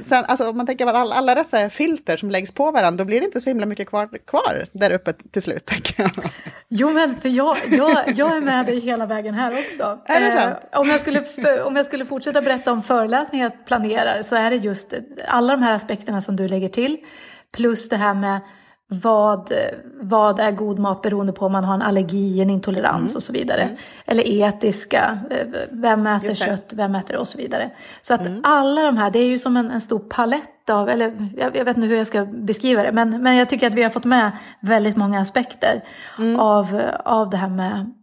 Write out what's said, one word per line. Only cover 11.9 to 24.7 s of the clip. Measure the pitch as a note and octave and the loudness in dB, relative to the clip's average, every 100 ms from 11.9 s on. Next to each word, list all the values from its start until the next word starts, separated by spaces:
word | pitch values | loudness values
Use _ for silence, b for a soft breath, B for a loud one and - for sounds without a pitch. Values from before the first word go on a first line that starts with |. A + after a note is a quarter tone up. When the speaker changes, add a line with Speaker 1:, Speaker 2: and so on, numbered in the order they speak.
| C#4 C4 | -4 -6
Speaker 2:
fortsätta | C4+ D4 C#4+ | -6 -2 0
berätta | C#4 B3+ B3+ | 2 0 0
om | A3+ | 0
föreläsningar | G#3 A#3+ A3 B3+ D4 C4+ | 2 2 2 0 0 -2
jag | A#3 - - | -2 -4 -4
planerar, | A#3+ G#3+ A3+ A#3 G3+ | -2 0 0 0 -2
så | G#3 A#3 | 0 2
är | A3+ | 2
det | B3 | 0
just | G3+ G3 - - A#3 - - | -2 -6 -8 -10 -12 -10 -2
alla | A#3+ A#3+ C#4 | 2 2 2
de | |
här | A#3+ | 2
aspekterna | G#3 G#3+ G#3+ - G3 | 0 -2 -8 -4 -4
som | G3 G3 | -2 -2
du | F#3+ | -2
lägger | F#3+ F#3 | -2 -2
till. | A#3 C4 D#4 B B B B B - | -2 -2 -2 B B B B B 0
Plus | A#3 A3 - | 0 0 -2
det | G#3 | 0
här | G#3 | 0
med | G3 G3+ G3 G3 B B B - | 0 0 -2 -6 B B B -10
vad, | F#3 A#3 G#3+ G#3+ G3 - - - - - - | -2 2 4 4 2 -2 -2 -2 -6 -14 -12
vad | G3 A3 G#3+ G3 | 0 4 4 4
är | G#3+ | 0
god | G3+ G#3+ G3 | 0 -2 -2
mat | G3+ F#3+ | -2 -2
beroende | G#3+ G3+ G3 | -2 -2 -2
på | F#3+ F#3+ | -2 0
om | |
man | F#3+ | 0
har | F#3 | 0
en | F#3+ | 0
allergi, | G#3+ G3 F3 G3 G3 F#3+ | 2 0 0 0 0 2
en | G3 | 2
intolerans | F#3+ G3 F#3 - - - | 0 -2 0 0 0 -2
Speaker 1:
Mm. | - | -4
Speaker 2:
och | |
så | - | -6
vidare. | - - - | -4 -2 0
Speaker 1:
Mm. | - - B B B | -2 -6 B B B
Speaker 2:
Eller | A3+ A#3 | 0 2
etiska, | G#3 G#3 G#3 G#3+ | 2 2 0 -2